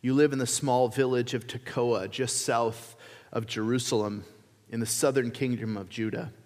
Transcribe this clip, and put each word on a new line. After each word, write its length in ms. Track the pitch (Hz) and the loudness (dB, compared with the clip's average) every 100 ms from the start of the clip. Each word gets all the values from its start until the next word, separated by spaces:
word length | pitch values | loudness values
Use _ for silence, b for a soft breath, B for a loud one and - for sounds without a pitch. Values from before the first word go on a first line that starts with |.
You 120 | 127 131 | 2 4
live 180 | 147 | 4
in 60 | 135 | 4
the 80 | 120 | -2
small 400 | - 139 123 123 | 0 2 4 4
village 480 | 123 131 127 123 127 | 4 2 2 0 -4
of 100 | - | -6
Tekoa, 640 | 123 - - 123 110 95 | -12 -6 -2 0 0 -2
just 340 | 117 123 - | -4 -2 -2
south 540 | - 117 117 113 - - B B B | 0 2 2 -2 -14 -20 B B B
of 140 | 117 110 | -6 -4
Jerusalem, 800 | - 110 127 123 117 104 104 90 B B B _ | -2 0 0 2 0 0 -4 -10 B B B _
in 80 | 117 | -6
the 80 | 110 | -2
southern 420 | - 147 135 120 | 2 2 4 0
kingdom 480 | 113 131 120 110 107 | -2 -2 -2 -4 -6
of 120 | 95 | -8
Judah. 440 | - 110 104 180 - | -4 -4 -4 -8 -12